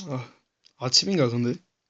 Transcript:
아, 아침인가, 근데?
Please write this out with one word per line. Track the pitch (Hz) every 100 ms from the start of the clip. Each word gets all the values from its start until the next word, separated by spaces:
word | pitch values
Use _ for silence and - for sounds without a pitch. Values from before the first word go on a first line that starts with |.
| 185
아, | 131 120 _ _ _ _ -
아침인가, | 123 - 185 190 127
근데? | 120 120 170 _ _